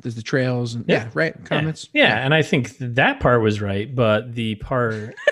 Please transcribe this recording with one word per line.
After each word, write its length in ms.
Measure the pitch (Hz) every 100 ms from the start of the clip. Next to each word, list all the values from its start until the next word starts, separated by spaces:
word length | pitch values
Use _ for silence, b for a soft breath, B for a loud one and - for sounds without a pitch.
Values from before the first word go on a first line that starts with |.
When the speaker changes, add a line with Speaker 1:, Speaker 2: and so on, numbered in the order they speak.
Speaker 1:
there's 140 | 127 113
the 60 |
trails. 500 | 110 139 127 123 120 117
And, 100 | 110
Speaker 2:
Yeah. 160 | 175
Speaker 1:
yeah. 60 | 110
Right. 220 | 151 160 -
Speaker 2:
Yeah. 80 | -
Speaker 1:
Comets. 440 | 147 156 156 -
Speaker 2:
Yeah. 100 | 302 220
Speaker 1:
Yeah. 180 | 110 135
Speaker 2:
And 80 |
I 80 | 156
think 340 | 147 156 120 -
that 400 | 123 120 196 277
part 220 | 143 120
was 200 | 110 104
right. 320 | 104 98 113
But 400 | 127 110 107 123
the 220 | 120 113 107
part, 580 | - 131 120 110 107 - -